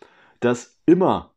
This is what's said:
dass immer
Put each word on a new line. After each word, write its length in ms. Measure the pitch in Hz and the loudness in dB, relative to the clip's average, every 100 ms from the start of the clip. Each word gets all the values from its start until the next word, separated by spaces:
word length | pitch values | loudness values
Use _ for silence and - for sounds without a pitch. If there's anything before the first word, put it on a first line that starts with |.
| - _ _ _ | -20 _ _ _
dass 400 | 120 123 - _ - | -4 -4 -8 _ 0
immer 460 | 180 175 101 - | 2 2 -2 -6